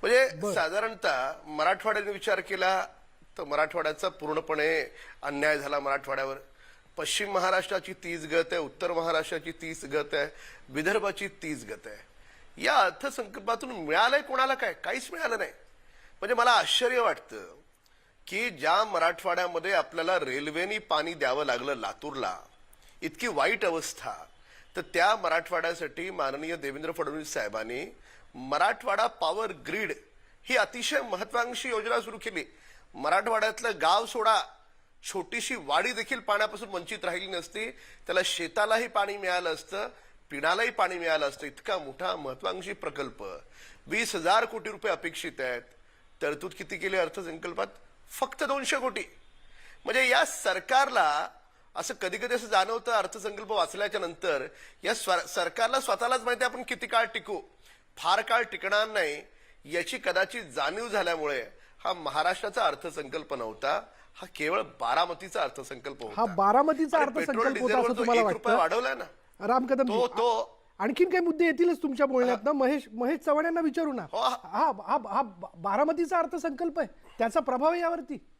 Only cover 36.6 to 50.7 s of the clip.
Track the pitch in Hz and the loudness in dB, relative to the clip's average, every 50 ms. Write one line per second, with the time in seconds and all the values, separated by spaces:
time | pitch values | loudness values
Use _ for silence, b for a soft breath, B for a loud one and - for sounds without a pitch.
36.6 | 233 196 196 180 170 - 220 196 - 180 170 180 190 190 190 175 160 - - 208 | -12 -8 -8 -8 -6 -6 -10 -6 -4 -4 -4 -4 -6 -6 -8 -8 -8 -8 -8 -8
37.6 | 220 233 254 B B B B B B - 175 185 185 - - - 170 160 - 220 | -8 -8 -8 B B B B B B 0 2 2 2 2 0 -2 -4 -2 0 0
38.6 | 208 214 220 226 247 233 240 214 202 202 202 202 196 185 180 180 180 165 160 156 | 2 4 4 2 2 0 0 0 0 0 -4 -4 -2 0 0 0 0 -2 -4 -4
39.6 | - - 190 196 220 247 b b b b b b _ _ 147 143 143 160 180 202 | -8 -10 -8 -6 -6 -8 b b b b b b _ _ -8 0 2 2 4 4
40.6 | 233 247 - - 196 180 185 175 170 165 160 151 147 139 139 - 151 143 135 - | 2 0 2 0 0 0 0 -2 0 2 2 2 2 -2 -2 -6 -12 -12 -12 -10
41.6 | - - 202 185 151 135 131 - 180 180 185 156 147 135 127 131 - 190 185 185 | -6 -4 -4 -4 -4 -8 -10 -6 -4 -4 -4 -4 -4 -8 -8 -4 -4 -4 -4 -4
42.6 | 175 190 202 - - 156 143 143 139 123 110 - 101 95 90 - - B B B | -8 -10 -10 -8 -8 -8 -6 -6 -8 -8 -8 -12 -12 -12 -12 -14 -16 B B B
43.6 | B B B B B - 156 214 233 220 - 185 160 170 196 220 233 220 226 220 | B B B B B -4 -2 -2 -2 -2 -4 -2 2 4 4 4 4 0 -4 -10
44.6 | 165 220 208 190 - 208 175 - - 165 165 - - 165 131 - 131 127 123 120 | -8 -10 -10 -6 -2 -2 -2 -2 -4 -8 -8 -8 -10 -10 -8 -6 -4 -4 -4 -6
45.6 | 123 - - b b b b b b b - - 165 147 151 147 160 185 - - | -8 -14 -20 b b b b b b b -10 -4 -4 -4 -2 -4 -8 -12 -10 -12
46.6 | 185 - - 175 170 190 190 185 170 160 - 202 185 165 160 165 - 180 170 180 | -12 -10 -8 -6 -4 -2 2 2 0 0 -2 -8 -8 -8 -10 -10 -10 -8 -4 -4
47.6 | 196 190 - - - - - _ - - - - 269 262 - - 311 277 269 277 | -6 -6 -6 -20 -20 -20 -20 _ -20 -16 -2 -2 -2 -2 -2 -4 -2 -2 -2 -2
48.6 | 262 - 311 269 247 254 190 226 180 - - - - - - - b b b b | 0 -2 -2 0 0 -2 -4 -4 -8 -10 -14 -20 -20 -20 -20 -20 b b b b
49.6 | b b b b - - 220 254 262 247 247 - 311 - - - - 190 185 185 | b b b b -6 0 2 2 4 6 6 6 4 4 0 -2 0 0 0 0
50.6 | 185 - | 0 2